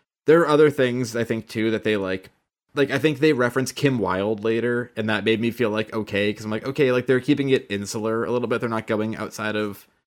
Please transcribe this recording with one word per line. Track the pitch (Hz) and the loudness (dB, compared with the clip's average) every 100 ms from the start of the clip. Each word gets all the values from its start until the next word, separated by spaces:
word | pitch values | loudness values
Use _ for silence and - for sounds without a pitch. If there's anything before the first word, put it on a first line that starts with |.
| _ _ - | _ _ 4
There | 160 | 6
are | 151 | 6
other | 147 151 | 6 4
things, | 143 127 123 117 117 | 4 0 0 -4 -4
I | |
think, | 117 113 - | -2 -4 -4
too, | 113 113 | -2 0
that | 110 | 0
they, | 110 104 | 0 0
like, | 95 95 - _ _ _ _ | -2 -6 -8 _ _ _ _
like, | 143 143 | -2 0
I | 131 | 2
think | 156 135 | 0 2
they | 156 | 2
reference | 135 120 131 127 | 4 2 0 -4
Kim | - 143 123 | 0 0 2
Wilde | 92 92 101 110 | 0 -2 -2 -2
later, | 110 113 117 120 120 - | -2 0 0 -2 -4 -6
and | 110 | -2
that | 107 | 0
made | 104 110 | 0 0
me | 117 | 0
feel | 107 117 | -2 -2
like, | 107 110 | -2 -4
okay, | 113 104 101 104 | -6 -4 -2 -2
'cause | 104 | -2
I'm | 107 | -6
like, | 110 135 | -6 -4
"Okay, | 135 135 | 0 2
like, | 127 123 | 2 2
they're | 127 | 2
keeping | 127 143 139 | 2 0 2
it | 131 - | 0 0
insular | 101 101 113 110 113 | -6 -6 -6 -4 -2
a | 92 | -2
little | 123 117 | -2 -2
bit. | 120 | -2
They're | 120 | -2
not | 113 - | -4 -4
going | 110 110 104 | -2 -4 -6
outside | 104 - 107 107 | -10 -8 -4 -2
of," | 104 98 - _ | -4 -6 -18 _